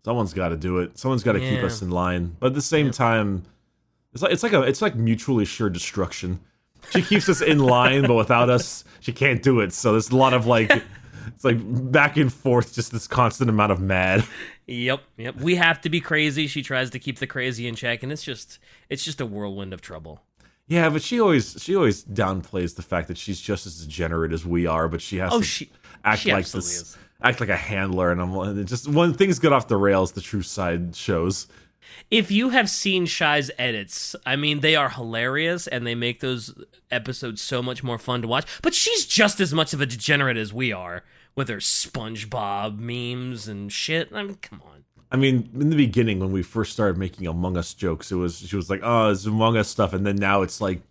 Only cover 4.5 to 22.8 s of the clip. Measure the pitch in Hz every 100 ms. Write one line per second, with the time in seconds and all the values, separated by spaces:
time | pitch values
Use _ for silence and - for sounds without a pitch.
4.5 | 196 131 139 214 117 113 113 - 123 104
5.5 | - 107 87 - 104 87 - 90 90 -
6.5 | _ _ _ - 175 175 202 - 170 160
7.5 | 151 131 123 123 135 135 117 110 120 120
8.5 | 123 - - - - - 123 139 117 135
9.5 | 123 98 - 120 110 107 127 131 123 113
10.5 | 117 110 110 - - - - 107 - 131
11.5 | 117 101 123 127 147 143 147 135 - 135
12.5 | 120 110 - - 117 - - 120 - 123
13.5 | 107 104 90 95 92 92 98 113 - -
14.5 | - - 120 123 139 _ - 120 123 151
15.5 | 180 165 156 160 165 - 151 151 139 147
16.5 | 135 127 131 127 127 - 117 131 135 127
17.5 | 117 120 113 120 120 127 151 - 120 -
18.5 | - _ - _ 139 160 139 120 101 104
19.5 | 98 95 92 - 85 80 76 _ _ _
20.5 | _ _ 170 160 151 - 240 208 147 -
21.5 | - - 190 135 95 - 101 95 95 85
22.5 | 95 87 -